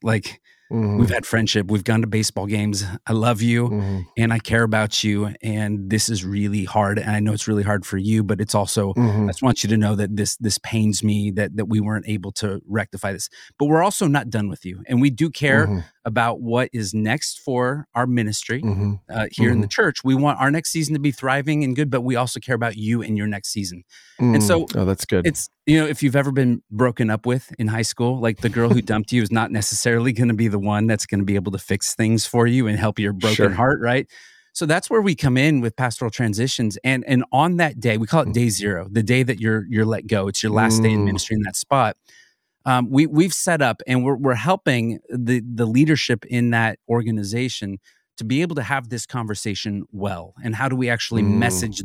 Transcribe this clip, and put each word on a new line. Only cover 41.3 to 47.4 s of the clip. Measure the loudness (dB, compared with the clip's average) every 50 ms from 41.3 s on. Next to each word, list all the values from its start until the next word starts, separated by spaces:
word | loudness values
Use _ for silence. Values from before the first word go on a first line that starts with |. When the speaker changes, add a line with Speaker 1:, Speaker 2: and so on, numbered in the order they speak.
| -2
Speaker 1:
in | -2
that | -2 -4 -4
spot. | -6 -2 0 2 2 2 0 -2 -6 _ _ -20 -20 _ _ _ _ _ _ _ _ _
Um, | 0 2 2 2 2
we, | 2 2 2
we've | 4 4 2 2 2 0
set | -2 -2 0 0 2
up | 2 0 0 -2 -4 -2
and | 0 0 2
we're, | 0 0
we're | 0 0 0 0
helping | 0 0 0 0 0 0 0 0 2 0 -2 -4 -6 -8 -8
the, | -6 -4 0 0 0 0 -2
the | -4 -4 -2 -2
leadership | 2 4 4 4 6 4 2 2 0 -2 -2 -2
in | -2 -2 0 2 2
that | 2 2 2 0 0 -4 _ -2
organization | 0 0 0 0 -2 -2 -4 -4 -4 -4